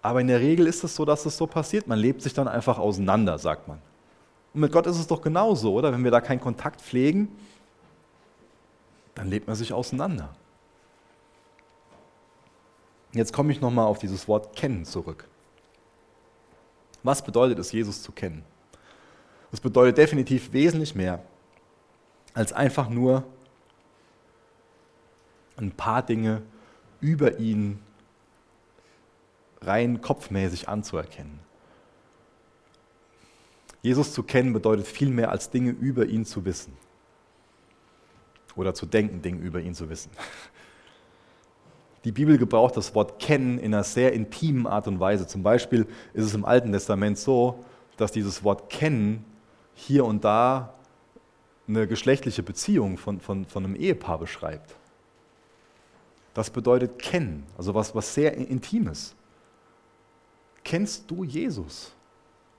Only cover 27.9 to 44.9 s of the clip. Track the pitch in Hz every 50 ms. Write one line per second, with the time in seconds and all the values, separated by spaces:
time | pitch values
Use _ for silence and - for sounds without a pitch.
27.9 | _ _ _ _ _ _ _ _ _ _ _ _ _ _ _ _ _ _ _ _
28.9 | _ _ _ _ _ _ _ _ _ _ _ _ _ _ - 90 101 113 120 120
29.9 | 120 113 - - 139 - - - 98 98 95 90 90 90 - - 101 107 104 -
30.9 | - 80 78 - - - 76 73 73 76 82 _ _ _ _ _ _ _ _ _
31.9 | _ _ _ _ _ _ _ _ _ _ _ _ _ _ _ _ _ _ _ _
32.9 | _ _ _ _ _ _ _ _ _ _ _ _ _ _ _ - - _ - 120
33.9 | 127 139 143 - - - - - - 127 127 131 113 107 - 113 110 101 98 -
34.9 | - - 143 139 127 120 107 - 92 104 - - - 127 127 123 117 - - 139
35.9 | 127 123 110 - 110 113 110 - - 101 85 95 87 - - - - - - _
36.9 | _ _ _ _ _ _ _ _ _ _ _ _ _ _ _ _ _ _ _ _
37.9 | _ _ _ _ _ - _ _ _ _ _ - - - 95 95 90 - - 82
38.9 | - 110 107 104 101 87 78 90 90 85 82 90 82 90 80 90 87 - 87 78
39.9 | 80 - - - - - - - - - - - _ - - - - - _ -
40.9 | - _ _ _ _ _ _ _ _ _ _ _ _ _ _ - - _ _ _
41.9 | _ _ - 117 101 123 147 151 151 123 123 101 123 113 120 127 - 113 101 -
42.9 | - 110 104 - - - - - 151 139 131 123 123 120 - 107 107 104 101 -
43.9 | - 123 127 131 120 113 107 - - - 165 160 143 127 117 - 98 107 - 107